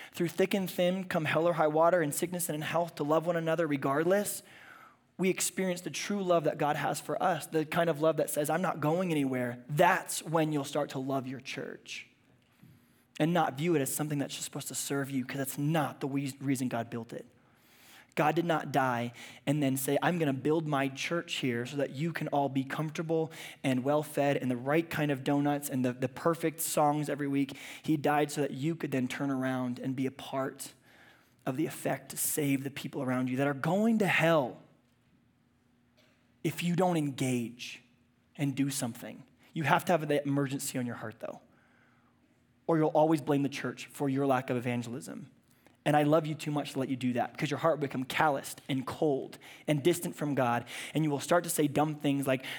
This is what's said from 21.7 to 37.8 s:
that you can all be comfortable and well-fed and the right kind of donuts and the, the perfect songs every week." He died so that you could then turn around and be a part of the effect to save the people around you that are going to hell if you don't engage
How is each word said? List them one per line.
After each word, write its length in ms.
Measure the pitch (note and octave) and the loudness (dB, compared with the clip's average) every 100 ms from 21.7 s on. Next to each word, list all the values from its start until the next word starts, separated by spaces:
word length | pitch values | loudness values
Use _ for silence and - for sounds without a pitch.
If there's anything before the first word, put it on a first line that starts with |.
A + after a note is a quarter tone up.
| C#3+ | -4
that 140 | C#3 | -4
you 220 | C3+ E3 | -2 -4
can 140 | D#3 D3+ | -2 -2
all 200 | C#3+ C#3 | 0 0
be 160 | C3+ | 0
comfortable 640 | C3 - D#3 D3+ E3 D#3+ D#3+ - - - | -2 -4 -4 -4 -2 0 -2 -6 -16 -4
and 220 | C#3+ B2+ | 0 0
well-fed 520 | B2+ D3+ D3+ - C#3+ C#3 | 2 0 0 2 2 2
and 120 | B2+ | 0
the 60 | A#2+ | -2
right 340 | C3 D#3+ E3 | 0 0 0
kind 220 | - D3 | 0 0
of 100 | C#3 | 0
donuts 460 | C3 C#3+ C#3+ C#3+ C#3+ | 0 2 2 0 -2
and 160 | C3 | -2
the, 80 | B2+ | 0
the 160 | B2 B2+ | 0 -4
perfect 520 | - E3 E3 E3 D#3 | 0 0 2 -2 -2
songs 480 | - - D3 D3+ D3 | -2 2 4 2 0
every 200 | C#3+ C#3+ | -2 -2
week." 280 | C#3 C#3 - - - | 0 -2 -6 -14 -8
He 160 | - D3+ | -2 2
died 360 | D3 D3 D3+ | 4 4 2
so 80 | D#3 | 0
that 100 | C#3 | -2
you 240 | C3+ D3+ | -2 -2
could 160 | E3 C3+ | -2 -2
then 160 | C3 B2+ | -2 -2
turn 240 | - C#3+ | -2 -2
around 480 | C3 C3 B2+ B2+ B2 | -2 -2 -2 -2 -4
and 160 | C3 | -4
be 100 | C3 | -2
a 60 | C3 | -4
part 640 | C3 - C#3 C3 - - - _ - - - _ _ - | -4 -8 -4 -4 -6 -14 -18 _ -20 -20 -20 _ _ -6
of 100 | C3 | -2
the 100 | D#3 | -4
effect 420 | - D3 C#3 - | -4 -4 -4 -6
to 80 | D#3 | -6
save 480 | - - C#3+ C3+ | -4 0 2 0
the 60 | C#3 | -2
people 320 | - C#3+ D3+ | -8 -8 -4
around 260 | B2+ B2+ B2+ | -2 0 0
you 80 | B2+ | 2
that 100 | C#3 | 0
are 80 | |
going 440 | C3+ D#3+ F#3+ A3+ A3 | 0 0 4 4 4
to 100 | F#3 | 4
hell 560 | - D#3+ E3 A#2+ - - _ _ _ _ _ _ _ _ _ _ _ _ _ _ _ _ _ | 4 4 4 2 -4 -18 _ _ _ _ _ _ _ _ _ _ _ _ _ _ _ _ _
if 180 | D#3+ - | -4 0
you 140 | F3 | 0
don't 220 | F3 F#3 E3+ | 2 4 2
engage 840 | D3 B2 C3 B2 A2+ - - - | 0 0 0 0 -2 -8 -14 -16